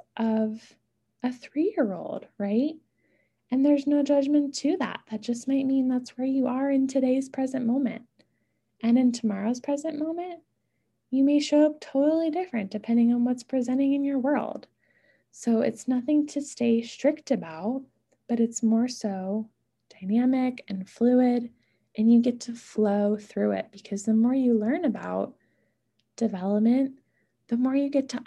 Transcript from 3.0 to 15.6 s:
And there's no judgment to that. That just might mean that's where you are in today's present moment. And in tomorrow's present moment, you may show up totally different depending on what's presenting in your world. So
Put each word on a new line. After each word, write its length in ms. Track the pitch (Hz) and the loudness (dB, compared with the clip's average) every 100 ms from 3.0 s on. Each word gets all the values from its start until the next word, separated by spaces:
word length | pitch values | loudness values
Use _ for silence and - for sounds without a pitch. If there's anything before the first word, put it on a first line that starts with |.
| _ _ _ _ _ | _ _ _ _ _
And 140 | 262 | 0
there's 220 | 285 285 285 | 4 2 2
no 160 | 294 | 2
judgment 520 | 285 285 277 294 285 - | 2 2 4 2 0 -2
to 200 | 285 370 | -2 -2
that. 220 | 196 - - | -4 -6 -10
That 100 | 214 | -8
just 260 | 226 240 - | -6 -6 -2
might 200 | 269 269 | -2 0
mean 200 | 269 254 | 0 0
that's 300 | 254 247 - | -2 -4 -6
where 100 | 262 | -2
you 220 | 269 247 | 0 0
are 220 | 254 277 | 0 0
in 180 | 277 269 | 0 0
today's 400 | 269 254 262 269 | 2 2 0 -2
present 360 | - 262 262 233 | -4 -4 -2 -2
moment. 360 | 262 240 - - _ _ _ _ _ _ _ | 0 -2 -4 -14 _ _ _ _ _ _ _
And 160 | 226 240 | 2 4
in 140 | 247 | 4
tomorrow's 480 | 233 220 196 214 247 | 2 -2 -2 -4 -4
present 380 | - 285 320 294 | -4 -4 -4 -6
moment, 420 | 311 339 359 339 _ _ _ _ _ _ _ | -6 -6 -10 -12 _ _ _ _ _ _ _
you 120 | 262 | 2
may 160 | 277 294 | 4 4
show 260 | 294 294 | 4 4
up 160 | 302 302 | 4 2
totally 500 | - 269 294 320 330 | -4 0 2 2 0
different 400 | 330 370 226 196 | -2 -4 -6 -6
depending 420 | 208 220 233 233 | -6 0 2 4
on 120 | 240 | 2
what's 200 | 240 254 | 0 -2
presenting 480 | - 262 247 254 277 | -4 -4 -2 0 0
in 100 | 285 | 0
your 160 | 277 269 | 0 -2
world. 480 | 262 294 - - - _ _ _ _ _ _ | 0 -2 -2 -10 -14 _ _ _ _ _ _
So 300 | - 240 226 | -8 0 0